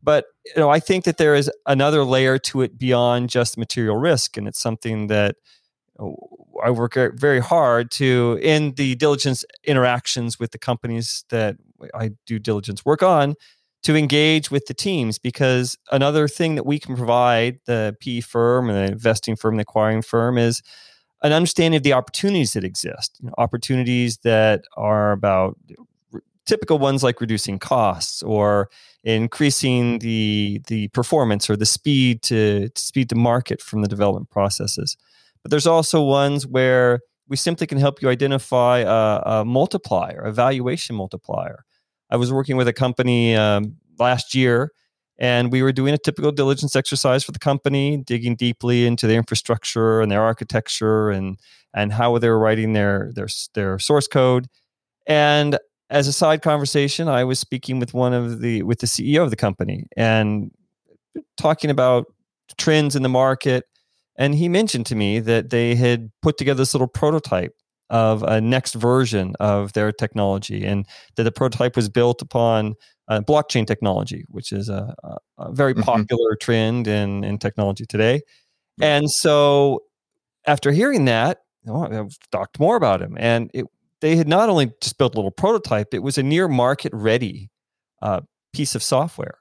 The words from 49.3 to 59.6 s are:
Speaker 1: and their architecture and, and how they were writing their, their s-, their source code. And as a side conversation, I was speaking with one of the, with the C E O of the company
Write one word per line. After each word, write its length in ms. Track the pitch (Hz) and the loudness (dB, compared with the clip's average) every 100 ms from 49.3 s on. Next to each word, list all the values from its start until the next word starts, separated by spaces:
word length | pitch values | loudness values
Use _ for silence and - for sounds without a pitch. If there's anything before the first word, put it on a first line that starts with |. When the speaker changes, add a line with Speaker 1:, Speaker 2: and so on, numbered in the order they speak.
| 113 - 110 - - 113 113 | -4 -2 -4 -2 0 2 2
Speaker 1:
and 100 | 110 | 2
their 100 | 101 | 2
architecture 880 | 110 113 113 113 - - 110 110 107 | 2 0 -2 -4 -4 -4 0 2 0
and, 280 | 98 95 95 _ _ _ | -2 -6 -10 _ _ _
and 200 | - 104 | -4 -4
how 240 | 104 120 120 | 0 2 2
they 80 | 117 | 2
were 120 | 113 | 4
writing 340 | 110 110 110 | 4 2 0
their, 360 | 110 101 98 98 120 | 0 2 0 -4 -8
their 140 | 101 | -10
s-, 180 | - - | -10 -10
their 260 | - 98 95 | -6 -4 -4
source 280 | - 147 135 | 2 2 2
code. 400 | 143 127 123 127 _ _ _ _ _ - | 2 4 2 -2 _ _ _ _ _ 0
And 500 | 151 147 147 147 139 - _ _ | 2 4 4 2 -2 -4 _ _
as 180 | 143 139 | 0 0
a 60 | |
side 280 | 143 160 156 | 2 2 2
conversation, 640 | 160 151 143 151 143 - 165 | 2 0 0 0 0 -2 0
I 160 | 131 | 0
was 160 | 127 127 | 0 -2
speaking 400 | - 123 - 131 | -4 -8 -6 -4
with 140 | 120 | -4
one 200 | 123 123 | 0 0
of 280 | 123 117 113 | 0 -2 -4
the, 220 | 117 113 | -4 -2
with 160 | 92 117 | -2 -2
the 80 | 117 | -2
C 260 | - 117 | -4 0
E 60 | 151 | 2
O 40 | |
of 60 | 165 | 2
the 80 | 110 107 | 0 -2
company 380 | 95 | -2